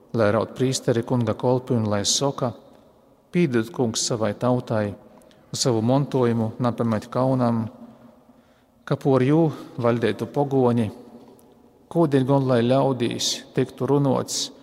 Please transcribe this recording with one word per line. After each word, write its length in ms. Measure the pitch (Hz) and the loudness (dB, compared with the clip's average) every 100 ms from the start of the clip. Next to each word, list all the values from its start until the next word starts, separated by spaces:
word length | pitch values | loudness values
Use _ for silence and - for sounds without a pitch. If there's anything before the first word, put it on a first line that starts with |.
| - 113 | -6 0
lai 140 | 104 | 2
raud 220 | 107 - - | 2 -2 -2
prīsteri 480 | 127 127 - 117 | -2 -2 -2 -2
Kunga 300 | 113 123 110 | 0 0 0
kolpi 400 | 104 123 127 127 | 0 0 0 0
un 140 | 120 107 | -2 0
lai 140 | 104 | -2
soka: 480 | 98 - 139 - 123 - - - _ _ _ _ _ | -2 -2 -2 -2 -6 -6 -16 -20 _ _ _ _ _
"Pīdod, 380 | 175 160 120 113 | 0 2 2 0
Kungs, 360 | - 117 113 - | -2 -2 -2 -2
savai 280 | 120 110 | -2 -2
tautai, 600 | 104 123 127 123 110 104 95 - - - - _ | 0 0 0 0 -2 -2 -6 -16 -20 -20 -20 _
un 40 | - | -4
savu 260 | 139 110 | 0 2
montojumu 680 | 117 135 143 135 120 117 110 - | 2 2 2 0 2 0 -2 -2
napamet 500 | 120 113 117 107 - | -2 0 -2 -2 -4
kaunam, 580 | 127 131 131 117 117 110 - - - - - _ _ _ _ _ _ | -2 0 2 0 0 -4 -10 -20 -20 -20 -20 _ _ _ _ _ _
ka 120 | - 143 | -6 -2
por 260 | 143 131 | 2 2
jū 300 | 127 156 160 - - - | 4 2 2 -2 -12 -4
valdētu 480 | 117 120 113 104 113 | 0 2 0 -2 -4
pogoni. 640 | 143 143 135 123 120 104 - - - - - _ _ _ _ - | -2 0 2 4 2 0 -6 -18 -20 -20 -20 _ _ _ _ -6
Kūdēļ 360 | 165 165 135 127 | 0 2 2 4
gan 200 | 139 131 | 2 2
lai 140 | 120 | 2
ļaudīs 840 | 120 135 139 123 120 120 - - - | 4 2 2 0 -2 -2 -4 -6 -6
tiktu 320 | - 127 - 131 | -4 -4 -2 0
runots, 640 | 143 139 123 120 - - - | 2 2 0 -2 -6 -8 -12